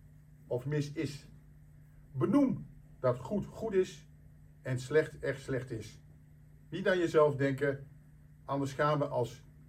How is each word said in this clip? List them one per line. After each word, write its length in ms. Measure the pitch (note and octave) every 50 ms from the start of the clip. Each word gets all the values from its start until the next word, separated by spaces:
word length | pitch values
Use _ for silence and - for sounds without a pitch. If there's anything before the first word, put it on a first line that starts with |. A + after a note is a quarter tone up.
| - - - - - - - - -
of 180 | - B2 B2 C3
mis 260 | C#3+ D3+ D3 C#3+ -
is. 360 | - - D3 C3 - - - - - - - - - - - - - - - - - - - -
Benoem 560 | - C3 D#3+ G3 A#3+ C#4+ C#4 A#3+ - - - - - - - - - -
dat 200 | - B2+ B2 -
goed 260 | - - G#3 G3 -
goed 280 | - - - - - F#3+
is 340 | F#3+ F#3 - - - - - - - - - - - - - - -
en 180 | - B2+ C3 B2
slecht 400 | - - D3 D#3 D3 - - -
echt 220 | - C#3 C3 -
slecht 300 | - - C3+ B2 - -
is. 280 | A2+ A2 G2+ - - - - - - - - - - - - - - - - -
Niet 180 | D#3+ F3+ F#3+
aan 100 | G3 F#3
jezelf 380 | F3+ E3+ D#3 D#3+ D#3 D3+ D3 C3+
denken, 520 | B2+ C#3 C#3 C3+ C3 C#3+ C#3+ C#3 - - - - - - - - - - - - - -
anders 280 | - C#3 C#3 C#3 C3 -
gaan 260 | - D3 D3 D3+ C#3
we 60 | C#3+
als 360 | - B2+ B2 A#2+ - - - - - - - -